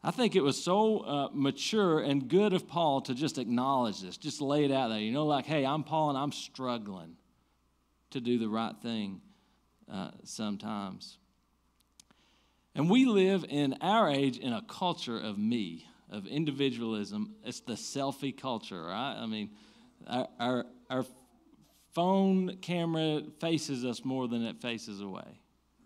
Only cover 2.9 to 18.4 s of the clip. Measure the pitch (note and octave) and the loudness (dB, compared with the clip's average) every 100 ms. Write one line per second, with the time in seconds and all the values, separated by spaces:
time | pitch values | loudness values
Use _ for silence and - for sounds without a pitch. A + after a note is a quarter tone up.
2.9 | C3+ - B2 D3 - A#2 A#2+ C3 C3+ A#2 | 2 0 -2 -2 -2 0 2 4 2 2
3.9 | F#2 F#2 E2+ D3+ - C#3 D3 C#3+ C3+ B2 | -2 -10 -8 -8 -4 0 4 4 4 2
4.9 | A2 G#2+ B2+ D3+ C#3+ A#2+ D#3 C3+ D3+ - | 0 -2 0 2 0 0 0 2 0 -2
5.9 | D#3+ D#3 C3+ C#3+ - - - B2+ A#2+ G#2 | 0 0 0 -2 -6 -12 -8 -4 -4 -6
6.9 | F#2+ E2 - _ _ _ _ _ _ _ | -12 -14 -20 _ _ _ _ _ _ _
7.9 | _ _ C#3 A#2+ A#2+ A2 A2 A2+ - A#2+ | _ _ -6 0 2 2 0 -2 -4 -6
8.9 | A2+ G2 F#2+ - _ _ _ _ _ - | -4 -4 -8 -16 _ _ _ _ _ -12
9.9 | F#2+ F2+ - - - A2 G2+ G#2+ G#2+ G2 | -8 -8 -10 -14 -6 -6 -4 -6 -6 -8
10.9 | F#2+ - - _ _ _ _ _ _ _ | -10 -16 -20 _ _ _ _ _ _ _
11.9 | _ _ _ _ _ _ _ _ D#3 D#3 | _ _ _ _ _ _ _ _ 0 6
12.9 | A#3+ C4 G#3 F#3 F#3+ D3+ C#3+ C#3+ C3 E3+ | 8 8 6 6 4 0 0 0 0 2
13.9 | A3 F#3 C#3 C#3 B2+ C3 A2+ - - F#3 | 4 4 4 2 0 -4 -4 -6 -4 -2
14.9 | E3+ - A#2 A2 G2+ G#2+ A#2+ F#2 E2 - | -2 -4 -4 -4 -2 0 0 -2 -8 -16
15.9 | _ _ G#2 F#2+ C#3+ D#3 C3+ C#3 A#2 A#2 | _ _ -12 -6 -2 -2 0 0 0 -4
16.9 | G#2+ G2+ G#2 G#2 - - A#2+ - A2 - | -2 -4 -6 -6 -8 -12 -10 -8 -8 -6
17.9 | C#3 C3+ - C#3 - | -4 -4 -4 -8 -6